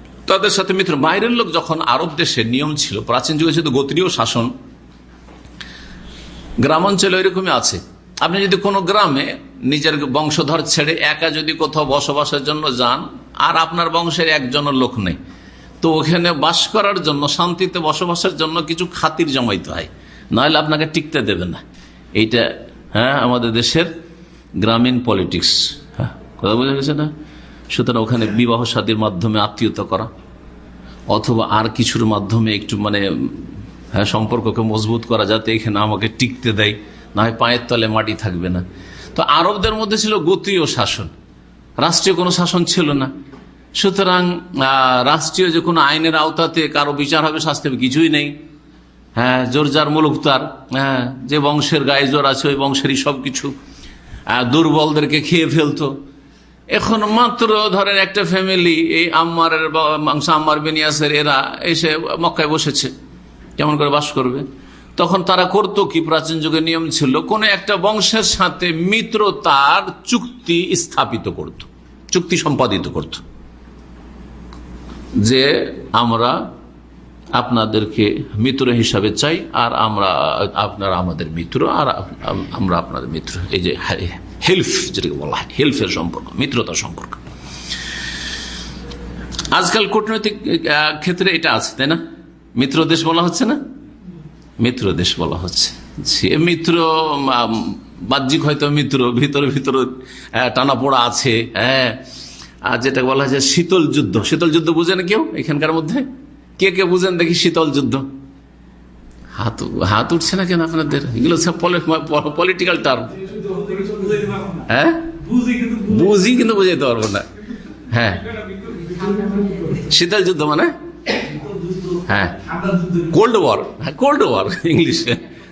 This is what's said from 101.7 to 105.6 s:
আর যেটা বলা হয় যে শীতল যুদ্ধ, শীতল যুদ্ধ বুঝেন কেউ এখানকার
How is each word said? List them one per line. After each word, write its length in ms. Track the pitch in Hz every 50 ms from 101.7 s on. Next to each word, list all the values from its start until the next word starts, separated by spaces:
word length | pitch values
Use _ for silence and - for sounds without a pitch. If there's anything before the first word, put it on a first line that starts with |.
| 135 135 127 117 107 - - - - - - - - - - - - -
আর 160 | - - 127
যেটা 260 | 113 123 139 131 131 127
বলা 200 | 131 131 135 139
হয় 80 | 131
যে 80 | 135 139
শীতল 440 | 135 - - 175 170 170 190 180 156
যুদ্ধ, 340 | 139 - 147 - - - 110
শীতল 280 | 98 - - 165 175 165
যুদ্ধ 180 | 151 170 156 165
বুঝেন 380 | 165 165 170 165 190 185 180
কেউ 140 | 175 208 220 320 - -
এখানকার 380 | 147 - 160 147 143